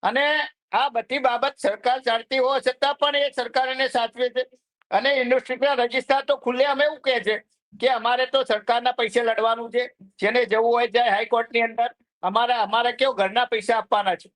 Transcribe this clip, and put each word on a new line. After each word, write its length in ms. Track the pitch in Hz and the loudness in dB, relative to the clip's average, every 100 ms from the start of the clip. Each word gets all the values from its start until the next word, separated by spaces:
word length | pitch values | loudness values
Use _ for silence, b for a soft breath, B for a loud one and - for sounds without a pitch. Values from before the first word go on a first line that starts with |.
અને 380 | 190 240 294 302 285 _ _ | 0 0 0 -2 -4 _ _
આ 160 | 208 277 | -2 -2
બધી 300 | 233 226 269 | -4 -6 -2
બાબત 360 | 254 240 269 - | -2 0 -4 -2
સરકાર 440 | 196 208 247 262 | -4 -2 -2 -2
જાણતી 380 | 254 226 233 262 | -2 -2 -2 -2
હોવા 200 | 254 269 | 0 0
છતાં 360 | 254 254 277 | -2 -2 -2
પણ 220 | 285 294 285 | 0 -2 0
એ 140 | 285 | -2
સરકાર 380 | 254 240 254 262 | -4 -4 -2 -2
એને 200 | 262 262 | -2 -2
સાચવે 420 | 254 226 240 247 | -2 -4 -2 -4
છે. 160 | 240 254 _ _ _ _ | -2 -8 _ _ _ _
અને 260 | 196 254 277 | 0 2 0
યુનિવર્સિટીના 580 | 240 254 254 254 277 | 2 2 0 -2 0
રજિસ્ટ્રાર 500 | 277 240 254 240 277 | 2 0 -2 0 0
તો 120 | 269 277 | 2 -2
ખુલ્લેઆમ 440 | - 247 285 277 | -2 0 0 2
એવું 200 | 294 302 | 0 0
કહે 200 | 269 247 | -2 -2
છે 180 | 208 214 _ _ _ - | 0 -4 _ _ _ -2
કે 80 | 240 | 0
અમારે 380 | 240 226 247 254 | 0 0 0 0
તો 180 | 269 | 0
સરકારના 480 | 254 214 208 240 247 | 0 -2 0 0 0
પૈસે 300 | 247 233 240 | 0 -2 0
લડવાનું 480 | 233 220 226 226 233 | 0 0 0 -2 -2
છે, 240 | 233 247 _ - _ | -4 -4 _ -20 _
જેને 260 | 202 240 | 0 0
જવું 280 | 233 220 226 | 2 2 2
હોય 160 | 233 240 | 2 2
જાય 220 | 208 214 | 2 2
હાઈકોર્ટની 520 | 202 226 233 233 233 | 0 0 -2 0 -2
અંદર, 280 | 233 226 240 - _ _ | -2 -2 -4 -6 _ _
અમારે, 300 | 180 214 240 | -2 0 0
અમારે 400 | 240 202 220 240 | 0 0 0 0
કેવું 240 | 240 269 220 | 0 -2 0
ઘરના 280 | 190 220 | 0 0
પૈસા 320 | 240 220 202 226 | -2 -2 0 -2
આપવાના 380 | 208 208 196 | 0 0 0
છે. 180 | 170 - | -4 -8